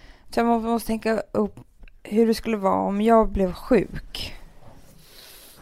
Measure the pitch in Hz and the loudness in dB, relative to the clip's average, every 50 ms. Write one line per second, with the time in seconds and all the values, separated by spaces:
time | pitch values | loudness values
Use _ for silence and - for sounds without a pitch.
0 | - - - - - - - 240 233 233 233 226 220 226 233 226 214 - 220 220 | -20 -20 -20 -20 -14 -6 -2 0 2 2 2 0 0 -2 -2 -2 -2 -4 -4 -2
1 | - 220 226 208 - - - 214 214 196 - - - _ _ - - - - - | -2 -2 -2 -2 -4 -4 -2 -2 -2 -2 -4 -12 -20 _ _ -20 -20 -20 -20 -20
2 | - - 208 214 233 220 226 - - 220 226 208 190 190 185 190 190 190 196 202 | -10 -2 2 2 4 4 2 0 -2 -4 -2 0 0 0 0 2 0 0 0 0
3 | 214 226 226 226 220 208 202 196 190 185 170 - - - 269 208 160 - - - | 4 4 6 6 4 4 2 0 0 0 -2 -4 0 2 2 2 2 0 -6 -12
4 | - - - - - - - - - - - - - - - - - - - - | -12 -12 -12 -12 -12 -12 -12 -16 -18 -20 -20 -20 -20 -20 -20 -20 -20 -20 -20 -20
5 | - - - - - - - - - - - - | -20 -20 -20 -20 -20 -20 -20 -20 -20 -20 -20 -20